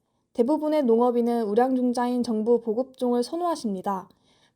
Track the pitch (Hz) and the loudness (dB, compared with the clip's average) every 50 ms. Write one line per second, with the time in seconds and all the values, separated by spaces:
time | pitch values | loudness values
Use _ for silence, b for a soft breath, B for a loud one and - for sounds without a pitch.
0 | _ _ _ _ _ _ _ - 233 240 311 302 302 302 311 302 277 233 226 226 | _ _ _ _ _ _ _ 0 0 2 2 0 0 0 0 2 2 4 4 4
1 | 240 247 233 240 233 240 240 233 226 202 202 233 247 262 262 254 247 247 240 247 | 4 2 2 2 0 0 0 -2 -2 0 2 2 2 2 2 0 0 0 0 0
2 | 240 247 247 247 233 247 220 214 214 233 240 233 233 233 208 233 262 262 - - | -2 -2 -2 -2 -2 -2 -2 -2 2 2 2 2 2 -2 -2 -2 -4 -4 -6 -4
3 | 254 247 240 240 240 247 330 339 349 349 330 320 - 220 196 185 - 202 196 185 | -2 0 0 0 -2 -2 -4 -4 -2 -2 -2 -4 -4 -6 -6 -4 -4 -4 -6 -6
4 | - b b b b b b b b b b | -8 b b b b b b b b b b